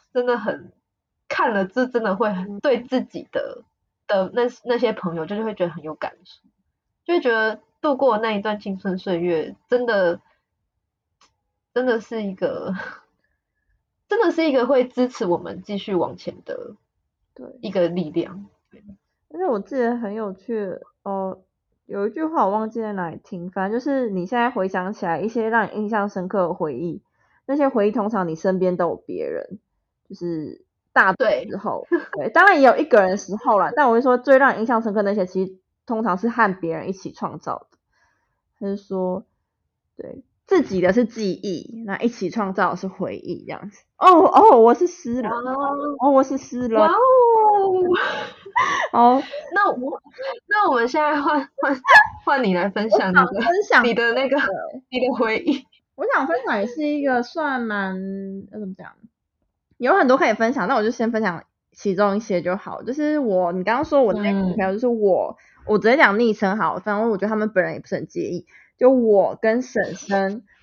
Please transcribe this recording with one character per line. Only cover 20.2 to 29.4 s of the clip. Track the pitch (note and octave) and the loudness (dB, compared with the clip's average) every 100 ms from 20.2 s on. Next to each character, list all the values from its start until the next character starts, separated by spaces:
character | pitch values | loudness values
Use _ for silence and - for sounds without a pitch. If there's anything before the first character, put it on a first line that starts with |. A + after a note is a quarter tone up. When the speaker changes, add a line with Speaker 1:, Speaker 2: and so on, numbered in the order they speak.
| G#3 | -8
Speaker 2:
趣， | F#3+ - A3 G3 - - _ | -10 -8 -6 -6 -10 -14 _
哦， | G3 G3 F#3+ F#3 _ _ _ _ _ | -8 -6 -6 -10 _ _ _ _ _
有 | G3+ G#3 | -6 -6
一 | |
句 | C4+ | -4
话 | D#4+ D#4+ G3 | -4 0 0
我 | |
忘 | G#3 A3 | 0 -4
记 | A3+ | -6
在 | A3 | -8
哪 | G3 E3+ | -6 -8
里 | - | -10
听， | _ F#3 F3 | _ -12 -10
反 | G3 F#3+ | -6 -4
正 | A3+ | -4
就 | |
是 | C#4+ C4+ A#3+ | -2 -2 -2
你 | F#3 F3 | -4 -4
现 | A#3+ | -2
在 | A#3+ | -2
回 | A#3+ F#3+ | -2 -4
想 | F#3+ F#3 | -4 -6
起 | G#3+ F#3 | -6 -4
来 | D#3+ | -4
一 | G#3 | -4
些 | A#3 A3 | -4 0
让 | A3+ G3+ | 0 -2
你 | - | -4
印 | G#3 | -4
象 | A3 G3+ | -2 -4
深 | G3 F3+ | -4 -6
刻 | G3+ | -2
的 | F3 | -2
回 | F3+ D#3+ B2 | -2 -6 -6
忆， | E3+ G3 _ _ _ _ - | -8 -8 _ _ _ _ -6
那 | C#4+ | 0
些 | C#4 | 0
回 | C4 G#3 | 2 0
忆 | |
通 | A3 G#3 | 0 -2
常 | A3 F3 | -2 -4
你 | D#3+ | -2
身 | G3 F#3+ | -2 0
边 | F#3 F3+ | 0 0
都 | E3+ | -2
有 | - | -4
别 | - E2+ C#2+ | -10 -8 -6
人， | E2 | -6